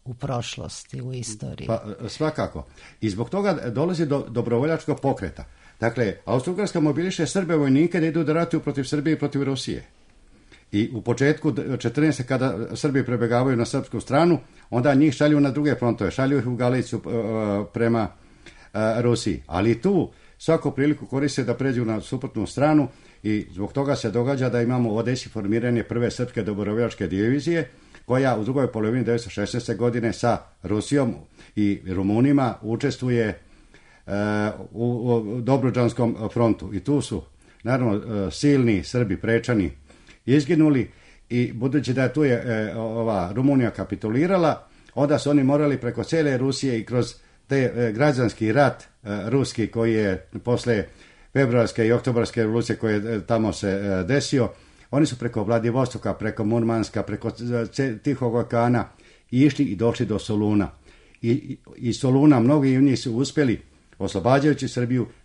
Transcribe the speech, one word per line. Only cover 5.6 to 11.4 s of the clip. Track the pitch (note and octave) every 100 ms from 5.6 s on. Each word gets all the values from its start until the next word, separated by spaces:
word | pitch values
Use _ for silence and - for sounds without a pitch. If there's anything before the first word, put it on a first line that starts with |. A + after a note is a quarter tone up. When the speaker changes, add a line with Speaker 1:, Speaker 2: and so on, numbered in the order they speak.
| - -
Speaker 2:
Dakle, | A#2 B2 G#2+ - -
Austro-Ugarska | B2+ F3 F3+ G#3 E3+
mobiliše | D3+ C#3+ F#3 F#3 D#3
Srbe | G3 E3+ D#3+
vojnike | C#3 C3+ E3+ F#3
da | D#3+
idu | D#3+
da | D3+
ratuju | D#3+ - D#3+
protiv | D3 C3
Srbije | C3 D3 D3+
i | D#3
protiv | C#3+ C#3
Rusije. | C3+ C3 - B1+ - _ _ _ - - _ - -
I | G2+ A#2
u | C3+
početku | - A#2+ C#3 D3+